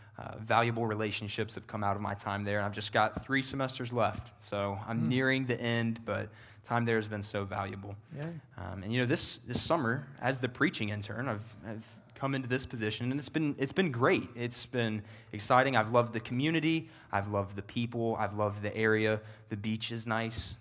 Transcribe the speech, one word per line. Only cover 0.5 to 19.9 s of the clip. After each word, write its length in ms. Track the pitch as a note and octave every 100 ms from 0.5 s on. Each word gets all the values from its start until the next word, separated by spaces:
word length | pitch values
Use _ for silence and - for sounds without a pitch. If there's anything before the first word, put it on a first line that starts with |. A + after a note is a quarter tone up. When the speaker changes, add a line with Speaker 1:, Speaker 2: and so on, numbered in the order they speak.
| A2+ A#2 A2+ A2+
Speaker 1:
relationships 680 | G#2+ G#2+ G2+ G#2 A2 G#2+ -
have 100 | -
come 180 | G#2+
out 120 | G2+ G2+
of 60 |
my 100 | G2+
time 300 | G2+ G#2+ G2+
there. 140 | G#2 G#2
And 60 | G2+
I've 40 |
just 220 | G2+ G#2
got 320 | A#2 A2 - -
three 160 | C3+
semesters 500 | C3 C#3 C3 - A#2+
left. 400 | A#2+ G#2 G2+ - -
So 400 | - G2+ G2+ G2+ G#2
I'm 120 | A2+
Speaker 2:
Hmm. 100 | A2+
Speaker 1:
nearing 360 | B2 C3 C3 B2+
the 120 | A#2+
end, 460 | A#2+ A#2 A#2 A2+ -
but 240 | G#2 G#2+ - - -
time 220 | - A#2+ A#2
there 120 | A2+
has 100 | G#2+
been 160 | G#2+
so 220 | G#2 G#2 G2
valuable. 500 | G#2 G2 G2+ G2+ G2+ - C#3
Speaker 2:
Yeah. 100 | D#3 E3 - -
Speaker 1:
Um, 240 | F#2 F#2+
and, 100 | G2
you 60 | B2
know, 60 | B2
this, 300 | - - -
this 220 | - A#2
summer, 480 | - E3 A#2 C3 - -
as 180 | B2 C3
the 80 | B2
preaching 420 | - F#3 - G#2
intern, 380 | G#2 G#2 A2 C3+
I've, 280 | G#2 G#2+ - G#2
I've 180 | G#2+ - - -
come 220 | - C3+ C3+
into 120 | B2
this 180 | B2+ -
position, 440 | B2 G#2+ G#2 A#2+
and 80 | C#3
it's 80 | -
been, 260 | D#3 D3+ -
it's 160 | C#3
been 180 | - C#4+
great. 380 | A#2 C3+ F3+ - A#2+
It's 300 | A#2+ - -
been 360 | B2+ A2+ G#2+ - - -
exciting. 420 | G#2 - B2+ C3+ B2
I've 140 | A2
loved 220 | A#2+ A#2
the 80 | A2
community. 680 | - B2 D3+ E3 D#3 D#3+ - - -
I've 160 | G2+ G2+
loved 260 | G2+ F#2+ G2+
the 60 |
people. 520 | - A#2+ A#2 A#2+ A2+ A2
I've 180 | G#2 G#2
loved 260 | G#2 G2+
the 120 | G2+ -
area. 420 | A2 A2 G#2+ A2 - - -
The 80 | G#2+
beach 340 | G#2+ A2 -